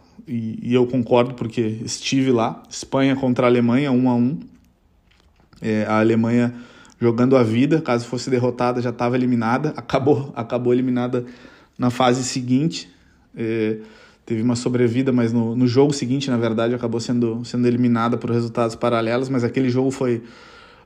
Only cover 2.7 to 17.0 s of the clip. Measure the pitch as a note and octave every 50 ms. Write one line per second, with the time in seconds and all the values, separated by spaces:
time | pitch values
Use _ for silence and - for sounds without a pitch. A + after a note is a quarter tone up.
2.7 | - - - - - C3+ C3+ C#3 C3+ C3+ C3+ B2+ B2 C3 B2 B2 A#2+ A#2+ A#2+ A#2
3.7 | A#2 C3 D3 C#3 B2+ B2 B2+ B2+ A#2+ A#2+ A#2+ B2+ D#3 - - - - _ _ _
4.7 | _ _ _ _ _ _ _ _ _ _ _ _ _ _ _ _ _ - - A2
5.7 | A2 G#2+ G#2 G#2 G#2+ G#2+ A2 A2+ A2+ A2+ A2+ A2+ A#2+ A#2+ A#2+ A#2+ A#2+ - - -
6.7 | - - - - - - A#2+ A#2 A2+ A#2 B2 C3 C3+ C3 A#2+ A2 A2 A#2 C3+ D3+
7.7 | D#3+ D#3 D3+ - A#2+ A#2 A#2 - - B2 - C3 B2+ A#2+ B2 B2 A#2+ - B2 B2
8.7 | B2 B2 A#2+ B2 A2+ A2+ A#2+ A#2+ B2+ B2 B2 B2 B2 A#2 A2+ A2+ B2 C3 D3+ D3+
9.7 | D3 - - - - C3 B2 C#3+ C#3+ B2 C#3 - - B2+ A2+ - B2+ B2 B2 A#2+
10.7 | B2 B2+ B2+ C3 B2 B2 B2 B2 B2+ B2 A#2+ - - - - - - - - _
11.7 | _ - B2+ B2 A#2+ - C3 B2 B2 C3 B2+ - - C3+ B2 B2 B2+ C3 D3+ E3
12.7 | - - - - - _ _ _ _ _ _ _ - - A2+ A2 A2+ A2+ G#2+ A2
13.7 | A2 A2 A2 - - - - - _ _ _ - A#2 A2 A2 B2 A#2+ A#2+ - B2+
14.7 | B2 B2 B2 A#2 A2+ B2+ C3 C3 B2 B2 A#2 A2+ A#2 A#2+ A2+ A2+ A#2 B2 B2+ A#2+
15.7 | A2+ C3+ C#3+ C#3+ C#3+ - B2+ A#2+ C3 C#3 C3+ C3+ B2 A#2 A#2 A2+ A2 A2 A2+ A#2
16.7 | B2 B2 B2 A2+ A2+ A#2